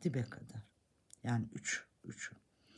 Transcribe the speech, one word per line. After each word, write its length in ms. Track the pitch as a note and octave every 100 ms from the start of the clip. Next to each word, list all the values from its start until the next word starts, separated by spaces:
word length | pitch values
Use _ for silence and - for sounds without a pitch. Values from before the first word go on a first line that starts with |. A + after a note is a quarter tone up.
Dibe 200 | E3+ B2+
kadar. 400 | A#2 - - A2 - _ _ _ _ -
Yani 260 | A#2+ A#2 A2
üç, 340 | - - - - _
üçü. 320 | - - - - _ _ -